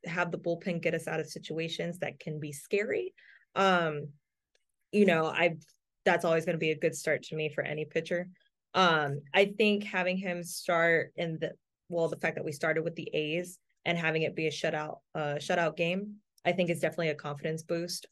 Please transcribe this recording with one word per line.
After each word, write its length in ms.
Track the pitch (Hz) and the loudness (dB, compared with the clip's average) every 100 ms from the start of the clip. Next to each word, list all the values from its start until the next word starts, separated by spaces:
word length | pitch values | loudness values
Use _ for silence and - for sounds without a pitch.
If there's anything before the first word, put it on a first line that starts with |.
| - | -6
have 260 | 175 175 | -2 -2
the 60 | 175 | -2
bullpen 440 | 170 170 185 170 | -4 -4 -4 -2
get 120 | 165 | -2
us 120 | 165 160 | -2 -4
out 140 | 160 | -6
of 80 | 156 | -6
situations 720 | 165 - 160 165 165 170 175 | -10 -8 -6 -6 -4 -6 -6
that 180 | 160 139 | -8 -8
can 220 | - 151 | -8 -8
be 100 | 151 | -8
scary. 640 | 147 - 202 214 - 370 - - - _ | -12 -4 -2 0 -2 -4 -8 -20 -20 _
Um, 540 | - 190 180 160 147 143 - _ _ _ _ _ _ _ | 2 4 4 2 -2 -8 -14 _ _ _ _ _ _ _
you 160 | 208 196 | 4 6
know, 200 | 160 160 | 6 2
I, 320 | - 175 165 - _ _ _ | 2 2 0 -12 _ _ _
that's 200 | - 175 | 2 4
always 200 | 175 165 | 4 2
gonna 140 | 165 160 | 2 0
be 140 | 160 | 0
a 40 | 151 | 2
good 200 | 165 - | 0 0
start 260 | - 147 | -2 -2
to 120 | - 160 | -2 -4
me 160 | 156 | -4
for 80 | 143 | -2
any 220 | 151 151 | -4 -4
pitcher. 420 | 156 165 160 175 185 - _ _ _ 185 | -4 -4 -2 -4 -4 -12 _ _ _ 4
Um, 440 | 180 160 147 143 - | 6 4 2 -4 0
I 200 | 190 202 - | 4 4 4
think 280 | 214 208 | 2 2
having 320 | - 190 180 185 | 0 -2 -2 -2
him 260 | 196 175 | -4 -6
start 720 | 175 - - 170 170 165 - | -6 -6 0 4 6 4 2
in 240 | - 170 160 | -4 -4 -4
the, 120 | 160 - _ _ - | -6 -8 _ _ -6
well, 200 | 175 165 | -2 0
the 80 | 160 | 0
fact 180 | 165 | -4
that 100 | 160 | -2
we 60 | 156 | -6
started 320 | 147 165 156 | -2 0 0
with 140 | 165 170 | -2 -6
the 120 | - | -4
A's 420 | 156 151 165 175 - _ _ | -2 -2 -2 -4 -10 _ _
and 120 | - 170 | -2 0
having 260 | 160 160 | 0 0
it 120 | 156 | 0
be 140 | - 156 | 0 -2
a 20 | |
shutout, 460 | 147 165 151 151 - _ | 0 -2 -2 -4 -10 _
uh, 200 | 160 147 | -4 -2
shutout 420 | 147 - 180 165 160 | -2 -2 0 0 0
game, 380 | 170 185 208 - _ _ | 0 -2 -4 -10 _ _
I 60 | - | 0
think 200 | 180 175 | 2 2
is 100 | 165 | 2
definitely 300 | 160 170 165 | 0 0 -2
a 40 | |
confidence 480 | 147 147 143 160 160 | -2 -6 -6 -4 -6
boost. 440 | - 170 170 - - | -4 -4 -4 -8 -10